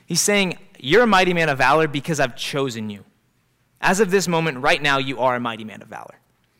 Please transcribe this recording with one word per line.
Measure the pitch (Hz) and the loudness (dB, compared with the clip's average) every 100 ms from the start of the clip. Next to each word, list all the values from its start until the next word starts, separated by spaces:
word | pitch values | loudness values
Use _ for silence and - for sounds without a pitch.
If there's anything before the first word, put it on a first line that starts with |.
He's | - 175 | -6 -2
saying, | - 202 185 - - - | 2 2 0 -4 -16 -12
"You're | 131 196 | 2 4
a | 233 | 6
mighty | 190 185 | 4 4
man | 170 160 | 2 0
of | 131 | 2
valor | 127 156 156 | 2 4 2
because | 143 165 147 | -2 -4 -2
I've | 131 - | -2 -4
chosen | - 147 135 113 107 | -6 -4 -4 -6 -10
you. | 101 - _ _ _ _ _ _ _ | -12 -20 _ _ _ _ _ _ _
As | 156 190 | -2 2
of | 202 | 2
this | 196 180 | 2 0
moment, | 165 160 127 | 0 0 0
right | 147 170 | 0 2
now, | 143 139 | 2 0
you | 135 117 | -2 -2
are | 127 123 | 0 0
a | |
mighty | 117 110 | -4 -8
man | 107 104 | -12 -16
of | - | -16
valor." | 60 - - _ _ _ | -16 -16 -20 _ _ _